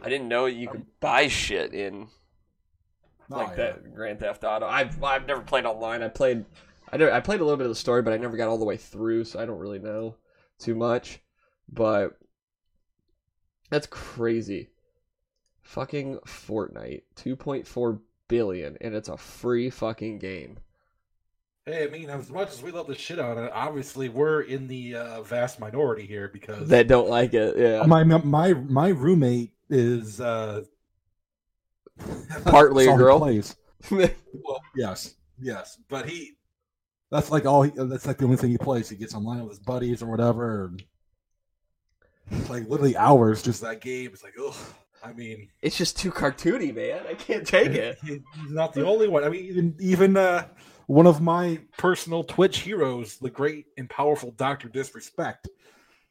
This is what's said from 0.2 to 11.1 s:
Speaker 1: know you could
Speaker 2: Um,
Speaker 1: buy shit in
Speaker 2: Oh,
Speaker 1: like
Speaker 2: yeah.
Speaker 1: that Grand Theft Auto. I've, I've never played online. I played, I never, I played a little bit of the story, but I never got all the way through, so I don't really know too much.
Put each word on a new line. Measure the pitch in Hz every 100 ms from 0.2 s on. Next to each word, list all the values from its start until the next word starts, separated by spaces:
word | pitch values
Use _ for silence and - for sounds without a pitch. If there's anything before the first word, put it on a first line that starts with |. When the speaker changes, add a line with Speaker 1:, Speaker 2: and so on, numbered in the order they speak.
| 120
Speaker 1:
know | 120 131
you | 120 120
could | 113
Speaker 2:
Um, | - -
Speaker 1:
buy | 147 135 143
shit | - - 98 67
in | 92 101 98 110 _ _ _ _ _ _ _ _ _ _ _ -
Speaker 2:
Oh, | 135
Speaker 1:
like | 113
Speaker 2:
yeah. | 90
Speaker 1:
that | 120 - -
Grand | - 110 104
Theft | 107 -
Auto. | 110 107 113
I've, | 131 127 -
I've | 139 135 131
never | 135
played | - 135
online. | 117 110 113 117
I | 113
played, | - 135 120 101 _ _ _ -
I | 135
never, | 156
I | 120
played | 123 208
a |
little | 156 143
bit | 127
of |
the | 113
story, | - 120
but | 113
I | 110
never | 120 113
got | 113
all | 113
the |
way | 107 95
through, | - 101 113 113
so | 113 -
I | 113
don't | 98
really | 95 98
know | 101 107 113 113 _ _ _ _
too | -
much. | 113 117 120 -